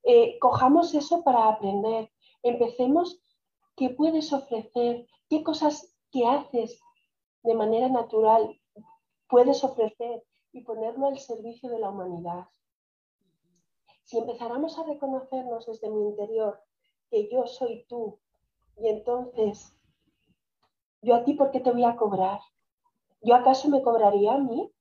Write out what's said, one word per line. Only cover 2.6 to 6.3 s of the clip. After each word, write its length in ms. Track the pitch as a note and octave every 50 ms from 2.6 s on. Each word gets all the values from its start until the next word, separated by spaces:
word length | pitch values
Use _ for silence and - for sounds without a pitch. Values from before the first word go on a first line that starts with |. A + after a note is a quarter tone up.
| A#3+ A#3 - - B3 C4 C#4+ E4+ F4+ F4 - _ _ _ _ _ _ _ _ _ _ _ _
¿qué 140 | - C4 B3+
puedes 420 | B3+ - D4+ E4 D#4+ D#4 D4+ -
ofrecer? 760 | C#4+ C4+ - - A#3+ G#3+ - - _ B3 A#3+ A#3+ A#3+ A#3+ - _ _ _ _ _
¿Qué 140 | D#4 D#4
cosas 520 | - D#4+ D#4 - D#4 D4 D4 - - _ _ _ _ _
que 160 | - C4 A#3
haces 540 | A#3